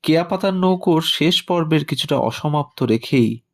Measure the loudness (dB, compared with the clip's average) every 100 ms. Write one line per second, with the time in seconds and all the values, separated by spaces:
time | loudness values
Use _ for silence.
0 | 2 0 0 -2 -2 0 0 2 2 2
1 | 0 0 0 0 -2 -2 2 0 0 -6
2 | -2 0 -2 -2 -2 -2 -4 -4 0 0
3 | 2 2 2 0 _